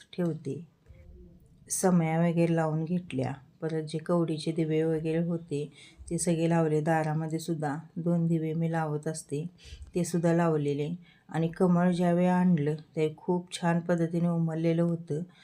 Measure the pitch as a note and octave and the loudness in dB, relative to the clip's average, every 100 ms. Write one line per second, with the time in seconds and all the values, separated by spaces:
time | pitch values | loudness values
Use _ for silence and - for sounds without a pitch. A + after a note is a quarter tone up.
0 | - - F3 D#3+ - D3 E3+ _ - - | -12 -4 -4 -4 -6 -10 -12 _ -20 -20
1 | - - - - - - - - F#3+ F3+ | -20 -20 -20 -20 -20 -20 -10 -2 2 4
2 | D#3+ E3 E3+ E3+ E3+ E3 D#3+ D#3 D#3+ F3+ | 4 2 2 4 2 2 0 0 -2 -4
3 | F3+ C3 B2 C#3 - _ D#3+ D#3+ D#3 D#3+ | -4 -4 -4 -6 -14 _ -6 -4 -4 -6
4 | D#3 F3 D#3+ D#3 E3 D#3+ D#3 D#3 D#3+ D#3+ | -2 0 0 -2 -4 -2 0 2 0 0
5 | D#3+ D#3+ E3+ E3 E3+ C#3+ D3+ - - - | -2 -2 -2 -4 -4 -6 -6 -12 -20 -20
6 | - E3+ - D#3+ E3 E3+ D#3+ D3+ D#3 D#3+ | -8 -4 0 2 2 2 2 2 2 2
7 | D#3 D3+ D#3+ D#3+ D#3+ D#3+ D3 D3+ - F3+ | 0 -2 -4 -6 -4 -4 -4 -6 -8 -6
8 | E3+ E3+ E3 E3 D#3+ D#3+ E3 E3 D#3 D3 | -2 0 2 0 0 -2 -2 0 -2 -4
9 | D#3+ D#3+ - C#3+ F3 - - - - F3+ | -4 -8 -8 -8 -8 -12 -20 -18 -8 -4
10 | E3 F3 E3+ E3+ E3+ D#3 C#3+ C#3+ D3 F3 | -2 0 2 4 4 2 0 -2 -2 -6
11 | - - - D#3 D#3+ - F#3 F3 F3+ F3 | -10 -20 -8 -2 -2 2 2 4 4 2
12 | F3 F3 F3+ F3+ F3+ E3 C#3+ D#3 - E3 | 2 4 4 4 4 4 2 -2 -6 -2
13 | D#3 D#3 - F3+ F3+ - F3 E3+ E3+ E3+ | -2 -2 -2 -2 -4 -4 0 0 0 0
14 | E3 E3+ E3+ E3+ E3 D#3+ E3 E3 E3+ E3+ | 0 0 0 2 0 0 0 2 2 0
15 | E3+ D3+ F3+ - | -4 -6 -6 -12